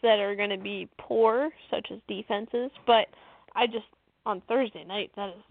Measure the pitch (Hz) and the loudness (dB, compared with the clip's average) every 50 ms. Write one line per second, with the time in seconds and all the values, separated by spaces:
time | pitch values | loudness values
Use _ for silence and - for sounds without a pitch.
0 | - 233 214 208 202 202 202 202 208 202 202 190 196 196 202 196 - - _ - | 4 4 4 4 2 0 -2 -2 -2 -2 -2 -4 -6 -8 -8 -8 -10 -12 _ -16
1 | - - 233 226 226 220 220 247 285 320 - - - - - - 214 - - 220 | -6 -2 2 4 4 4 4 2 0 -2 -4 -8 -8 -6 -6 -6 -6 -8 -12 -14
2 | - - 208 190 214 - 214 202 220 - - 240 247 277 - - - - 233 220 | -10 -10 -10 -8 -6 -4 -4 -4 -4 -4 -4 -4 -4 -6 -8 -2 4 6 6 6
3 | - - - - - - - _ _ _ - - 233 233 214 220 208 _ _ _ | 4 2 -4 -16 -20 -20 -20 _ _ _ -2 -2 -2 -2 -2 -6 -10 _ _ _
4 | _ _ _ _ _ 220 208 185 - - 226 262 262 214 - 170 - 180 196 208 | _ _ _ _ _ -6 -6 -4 -4 -2 0 0 0 -2 -4 -10 -12 -10 -8 -8
5 | 196 - _ 202 202 196 175 202 - _ | -8 -8 _ -10 -10 -10 -10 -14 -20 _